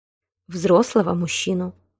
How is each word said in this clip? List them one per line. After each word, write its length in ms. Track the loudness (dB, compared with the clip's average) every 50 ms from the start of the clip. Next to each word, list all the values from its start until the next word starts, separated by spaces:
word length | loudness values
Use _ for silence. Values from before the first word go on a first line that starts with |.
| _ _ _ _ _ _ _ _ _ -14
Взрослого 680 | -8 -2 2 4 4 4 4 2 2 0 0 0 -2
мужчину. 600 | -4 -4 -4 -6 -6 -4 -4 -4 -4 -4 -6 -10 _ _ _ _